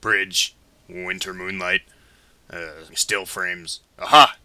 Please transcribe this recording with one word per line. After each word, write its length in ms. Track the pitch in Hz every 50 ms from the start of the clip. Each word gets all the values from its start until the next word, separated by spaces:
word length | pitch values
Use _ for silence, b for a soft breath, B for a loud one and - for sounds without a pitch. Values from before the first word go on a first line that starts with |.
Bridge, 540 | - 113 107 98 95 95 92 - - - - _ _ _ _ _ _ _
winter 460 | 90 90 92 90 92 92 90 98 92
moonlight, 480 | 92 90 92 95 95 92 90 92 101 - b b b b b b b b b b b b _
uh, 340 | - 87 85 80 78 78 80 80 -
still 320 | - - - 107 101 95
frames. 540 | 90 - - 92 90 90 90 85 78 - - _ _ _ -
Aha! 380 | - 90 - 151 143 127 - -